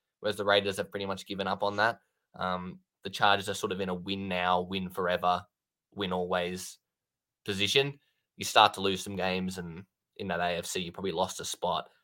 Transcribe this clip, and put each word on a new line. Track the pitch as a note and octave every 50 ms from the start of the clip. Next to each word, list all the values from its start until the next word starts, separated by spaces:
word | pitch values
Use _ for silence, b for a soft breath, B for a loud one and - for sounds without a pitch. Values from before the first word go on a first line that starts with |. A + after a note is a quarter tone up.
| _ _ _ _
whereas | - G#2+ G2+
the | G2+ G2+
Raiders | G2+ G2+ G#2 G2 G2+ F#2+
have | G#2 F#2+ -
pretty | - G2+ G2
much | F#2+ F#2+ F#2 -
given | - G2 F#2+ F#2+
up | F#2+ G2 F#2+ G#2
on | G2+ G2+
that. | G#2 G#2+ A#2 A#2 - _ _ _ _ _ _ -
Um, | - F#2 F#2 F#2 F2+ F2+ F#2 - - _ _ _ _ -
the | G2
Chargers | - - A2+ G2+ G2+ G2 F#2+
are | G#2 G2
sort | - - G2+
of | F#2+ F#2
in | G2 F#2
a | F2+
win | F2+ F2+ G2 G2 G2 G2
now, | G2 F2+ F2+ F2+ F2+ F2+ F2+
win | F2+ F2+ F#2+ F#2+ F#2 F2+
forever, | - G2 F#2 F2 F2+ F2 F2+ F2+ F2+ F2 F2 - _ _ _ _ _ _ _ _ _
win | - G2 F#2
always | F2+ F2+ F2+ F2 F#2 F2+ F2 F2 F2+ F#2 F#2+ - - - _ _ _ _ _ _ _ _ _ _ _ _ _
position. | - G2 F#2+ G2+ G2+ - C#3 C3+ C#3+ C#3 - _ _ _ _ _ _ _
You | - G#2
start | - - A#2 G#2+ G#2+ -
to | G2+
lose | F#2+ G2 F#2+ F2+ -
some | G2+ G2+
games, | F#2 F#2 F#2 F#2 F#2 F#2 F#2 F#2 F#2+
and | F2 E2+ E2 F2 G#2 _ _ _ _ _ _
in | - G2+ F#2+
that | F2 E2+
A | F2+ F2 F2
F | F2 E2+
C, | - - F#2
you | F2 E2+
probably | E2+ - F#2 - D#2+
lost | F2 F#2 F#2 - -
a | -
spot. | - - - - F2+ E2 D#2 - - _ _